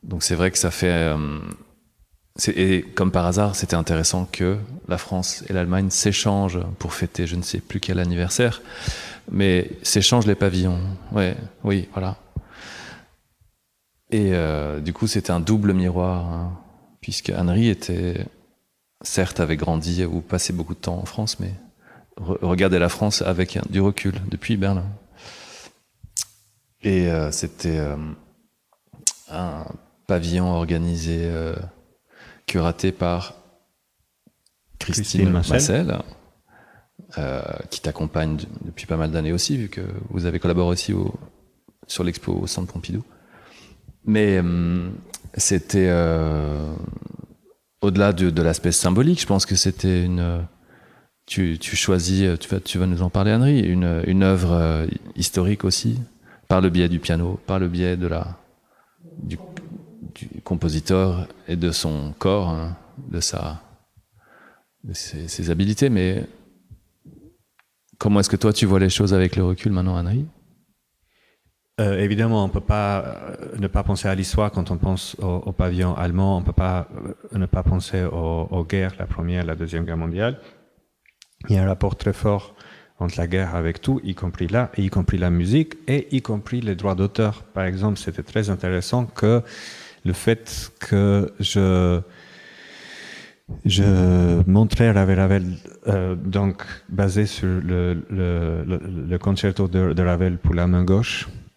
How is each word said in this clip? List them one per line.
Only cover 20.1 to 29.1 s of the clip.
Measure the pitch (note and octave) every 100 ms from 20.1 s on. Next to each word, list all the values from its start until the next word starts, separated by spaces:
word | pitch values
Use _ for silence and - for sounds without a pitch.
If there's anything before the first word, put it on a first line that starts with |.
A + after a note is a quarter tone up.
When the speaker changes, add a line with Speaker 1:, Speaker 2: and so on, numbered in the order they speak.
| F2
Speaker 1:
passé | E2 F#2 -
beaucoup | F2+ D#2+ F2
de |
temps | - F2
en | F#2
France, | - G#2+ -
mais | F#2+ F#2+ - _ _ - _ -
re-, | F2 F#2
regardait | F2+ F2+ F#2+ F2+
la | F2
France | - G#2 -
avec | F2+ F2 F2+ -
un, | -
du | F#2+
recul | G2 G2 G2 F#2+ F#2+
depuis | G2 - A2
Berlin. | G2 F#2+ G2 G#2 _ - - - - - - _ _ _ - - - _ _ _ _ _
Et, | G#2+ F#2+ F2
euh, | E2 D2+
c'était, | D2+ E2+ - F2 D#2+
euh, | D2 D2 D#2 D#2 _ _ _ _ _ _ _ - -